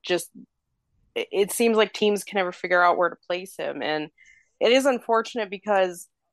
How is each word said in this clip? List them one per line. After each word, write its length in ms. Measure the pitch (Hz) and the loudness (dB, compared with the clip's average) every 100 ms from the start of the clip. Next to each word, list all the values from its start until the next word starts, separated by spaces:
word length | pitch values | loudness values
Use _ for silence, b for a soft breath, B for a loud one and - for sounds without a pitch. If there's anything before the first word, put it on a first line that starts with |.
just, 280 | - 175 - - - _ _ _ _ _ _ | -4 -4 -4 -16 -20 _ _ _ _ _ _
it, 140 | - - | -8 -4
it 220 | 190 196 | -2 -2
seems 240 | - 233 220 | 2 2 4
like 160 | 208 | 0
teams 320 | - 214 202 | 0 0 0
can 120 | - 202 | -2 -4
never 140 | 180 | -4
figure 320 | - 175 175 | -4 0 4
out 140 | 175 175 | 4 4
where 120 | 170 | 0
to 60 | - - | -2 -8
place 280 | 180 185 - | -8 -8 -10
him. 240 | 151 147 | -8 -6
And 300 | 131 151 151 _ b b b - | -4 -4 -4 _ b b b -2
it 120 | 208 | 2
is 140 | 262 269 | 4 2
unfortunate 640 | 247 - 226 226 247 202 | 0 0 -2 -2 -6 -8
because, 580 | 190 214 196 185 175 - _ _ | -6 0 2 2 -2 -16 _ _